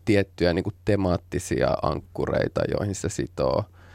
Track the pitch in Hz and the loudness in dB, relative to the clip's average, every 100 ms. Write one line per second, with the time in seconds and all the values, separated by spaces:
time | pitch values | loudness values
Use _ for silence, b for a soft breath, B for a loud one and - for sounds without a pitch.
0 | - 101 95 - 87 87 - - - 101 | 2 2 2 0 2 2 -2 -4 0 2
1 | 92 87 - 78 - 62 65 - - - | 2 0 -2 -6 -2 0 2 2 0 -4
2 | - - 73 - - - - - 101 95 | -6 -6 -2 0 0 0 -2 -2 -2 -4
3 | - - - - 67 78 - B B | -6 -6 -6 -2 0 0 -2 B B